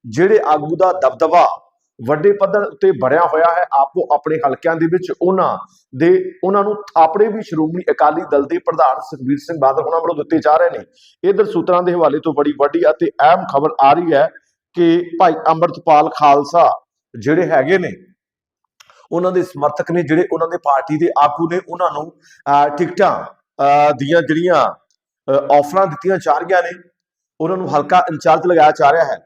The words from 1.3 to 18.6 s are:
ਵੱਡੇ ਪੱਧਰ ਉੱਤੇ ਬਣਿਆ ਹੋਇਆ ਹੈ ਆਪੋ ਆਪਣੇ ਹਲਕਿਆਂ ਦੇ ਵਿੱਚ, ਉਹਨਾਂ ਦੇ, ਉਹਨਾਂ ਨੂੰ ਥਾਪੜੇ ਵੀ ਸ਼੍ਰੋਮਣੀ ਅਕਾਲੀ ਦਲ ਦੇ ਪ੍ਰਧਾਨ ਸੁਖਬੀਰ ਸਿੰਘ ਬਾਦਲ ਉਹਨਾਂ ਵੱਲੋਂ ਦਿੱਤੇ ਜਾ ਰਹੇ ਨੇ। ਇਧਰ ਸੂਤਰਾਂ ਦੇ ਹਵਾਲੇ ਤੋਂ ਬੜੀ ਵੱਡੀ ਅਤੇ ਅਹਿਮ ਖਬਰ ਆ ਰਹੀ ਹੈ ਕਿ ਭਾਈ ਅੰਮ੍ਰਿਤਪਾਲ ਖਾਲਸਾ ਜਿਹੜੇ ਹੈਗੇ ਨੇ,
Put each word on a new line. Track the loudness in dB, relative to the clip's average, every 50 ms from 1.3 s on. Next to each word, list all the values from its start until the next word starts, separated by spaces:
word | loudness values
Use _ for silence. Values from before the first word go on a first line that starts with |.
| 4 4 4 2 0 -6 _ _ _ _ _ _ _ -12
ਵੱਡੇ | -4 -4 -4 2 2 0
ਪੱਧਰ | 2 2 0 0 0 -2
ਉੱਤੇ | -4 -4 -4 _ 0 0 0 0
ਬਣਿਆ | 0 0 2 2 2
ਹੋਇਆ | 0 2 2 2 2 2 0
ਹੈ | -2 0 0 0
ਆਪੋ | 0 0 _ -6 -2 -2 -2
ਆਪਣੇ | -2 _ -4 -4 -2 -2
ਹਲਕਿਆਂ | -2 -4 -2 -2 -4 -2
ਦੇ | 0 0
ਵਿੱਚ, | 0 0 -2 -4 -6 -6 _
ਉਹਨਾਂ | 0 0 0 2 0 -2 -2 -6 -10 _ _ _ _ _ -4
ਦੇ, | 0 2 2 2 2 0 -6 -10 _ -4
ਉਹਨਾਂ | -2 0 0 0
ਨੂੰ | -2 -4
ਥਾਪੜੇ | -8 -10 -4 _ 2 2 2 4 0 0 0
ਵੀ | 0 -8
ਸ਼੍ਰੋਮਣੀ | -10 -8 -4 -4 -4 -4 -4 -6 -4 -4
ਅਕਾਲੀ | 0 2 0 0 0 -2 -4 0
ਦਲ | 0 0 0
ਦੇ | 0 -4 -4
ਪ੍ਰਧਾਨ | _ -4 0 2 0 0 0 -4
ਸੁਖਬੀਰ | -8 -14 -14 -8 -4 -4 -4 -4
ਸਿੰਘ | -4 -10 -4 0
ਬਾਦਲ | 0 0 0 0 -2
ਉਹਨਾਂ | -2 -4 -2
ਵੱਲੋਂ | -2 -4 -4
ਦਿੱਤੇ | -6 -4 -2 -2 0
ਜਾ | 2 2 2
ਰਹੇ | 2 2 0
ਨੇ। | -2 -6 -14 _ _ _ _ _ _ _ -2
ਇਧਰ | 0 2 2 0
ਸੂਤਰਾਂ | 0 -2 -4 -2 0 0 0
ਦੇ | 0 0
ਹਵਾਲੇ | 0 2 0 0 0 -2
ਤੋਂ | -4 -4 -2
ਬੜੀ | -2 -2 -2
ਵੱਡੀ | 0 0 -2 0 0 0 0 0
ਅਤੇ | 0 0 -4 -6 _ 2
ਅਹਿਮ | 4 4 4 2 0 -4 -2
ਖਬਰ | -2 -2 -2 0 2 4
ਆ | 4
ਰਹੀ | 4 2 0 0
ਹੈ | 2 2 0 0 _ -14 _ _ _ _ _ _ _
ਕਿ | 0 2 2 2 2 -2 -6 -2 2
ਭਾਈ | 2 2 2 0 0 -2
ਅੰਮ੍ਰਿਤਪਾਲ | 0 0 0 -2 -2 -6 _ 2 4 4 4 0 -2
ਖਾਲਸਾ | 2 4 4 4 4 0 0 2 2 2 2 0 -2 _ _ _ _ _ _ -18
ਜਿਹੜੇ | -6 -2 0 0 0 0
ਹੈਗੇ | 2 0 0 2 2 0 -2
ਨੇ, | -2 -6 -10 -14 -20 _ _ _ _ _ _ _ _ _ _ _